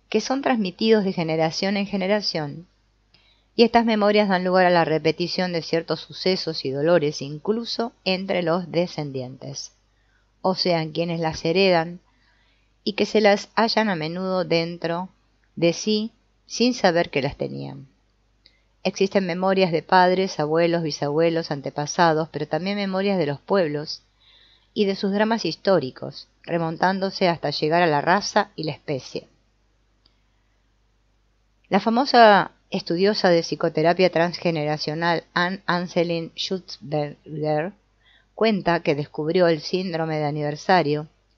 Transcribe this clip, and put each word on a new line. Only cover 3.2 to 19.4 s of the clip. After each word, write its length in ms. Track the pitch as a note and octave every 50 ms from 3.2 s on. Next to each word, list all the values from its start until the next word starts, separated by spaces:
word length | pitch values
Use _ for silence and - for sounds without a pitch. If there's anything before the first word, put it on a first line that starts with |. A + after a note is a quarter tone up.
| _ _ _ _ _ _ -
y 80 | - A#3
estas 200 | A3+ - A#3 A3+
memorias 460 | A#3 A3+ G#3+ G3+ G#3 G#3 G#3 G#3 G3
dan 140 | F#3+ F3+ F3+
lugar 240 | F#3 F3+ F#3 F#3 F3+
a 20 |
la 160 | F3+ E3+ E3
repetición 680 | D3+ D#3 D#3 D3+ D#3+ D#3+ - F3 E3+ - - F#3 F3+ F3
de 100 | E3 D#3
ciertos 380 | - - E3 E3 - E3+ D#3+
sucesos 640 | - - D3 - - F#3+ F#3 F#3 - D#3+ D#3+ - -
y 40 | C#3
dolores, 540 | C3 C#3 D3 E3 F3 E3+ D3 D3 D3+ - C#3+
incluso 720 | C#3 D3+ D3+ - - G#3+ A#3 A#3 - - - A#3 F#3+ - _ -
entre 380 | F#3+ F#3 F#3 F#3+ F#3+ G3 F3+ F3+
los 280 | D#3+ D#3+ F#3 F3 D3+
descendientes. 1000 | C#3+ D#3+ F3 F3 - - D3+ C#3+ C3+ C3 B2 B2+ C3 C3 - B2+ C#3 - - - _ _ _ _ _ _ _ _ _ _ _ _ _ _ -
O 100 | F#3 F#3
sea, 340 | - - F#3 F3 E3 D#3+ D#3
quienes 280 | D3+ D#3 E3+ F3 E3+ E3
las 240 | E3 D#3+ D#3 - -
heredan 560 | D#3+ E3 F#3 G3 F#3+ F3+ E3 D#3+ F3 E3+ F3+ _ _ _ _ _ _ _ _ _ _ _ _ _ _ _ _ -
y 100 | A3 G3+
que 140 | - G3+ G3+
se 140 | - G#3+
las 280 | G#3+ G3+ G3+ G3+ - - -
hallan 340 | - A3 A3+ - A3 A3 G#3+
a 60 | F#3+
menudo 500 | D#3+ D3+ D#3+ E3+ F3+ F#3+ F#3+ F#3 F#3 F3
dentro 640 | D#3 E3 E3+ E3 E3+ F3 E3+ - D#3+ E3+ E3+ F#3 F#3+ _ _ _ _ _ _ _ _ -
de 180 | - D#3+ E3+ E3+
sí 380 | - - G#3+ G#3+ G#3+ A3 A3+ _ _ _ _ _ _ _
sin 300 | - - - A#3+ B3+ B3
saber 340 | - - F#3+ E3 E3+ E3+ E3+
que 140 | - D3 B2+
las 140 | C#3+ - -
tenían. 500 | C#3+ C#3 C3+ C#3 C#3 C#3 C#3 C#3 C#3 - _ _ _ _ _ _ _ _ _ _ _ _ _ _ _ _ _ _ -
Existen 420 | F#3 F#3+ - F#3+ F#3+ - G3+ F#3+
memorias 460 | F3+ E3 F3+